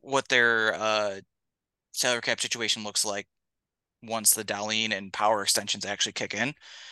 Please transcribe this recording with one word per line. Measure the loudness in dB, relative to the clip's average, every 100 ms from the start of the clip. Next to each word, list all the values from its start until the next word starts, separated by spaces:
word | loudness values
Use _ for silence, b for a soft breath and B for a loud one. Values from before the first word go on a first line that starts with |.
what | -2 0 4
their, | 4 6 4 2 2
uh, | 2 2 0 -4 -12 _ _ _ _ _ _
salary | -2 0 0
cap | 0 -2
situation | -2 -2 -2 -2
looks | -2 -2
like | -2 -4 -8 _ _ _ _ _ _ _
once | -8 0 2
the | 2
Dahlin | 0 -4 -2 0 0 -2
and | -6
Power | 2 4 4
extensions | 2 0 0 -4 -4
actually | -6 -6
kick | -6 -6 -4
in. | -4 -6 B B B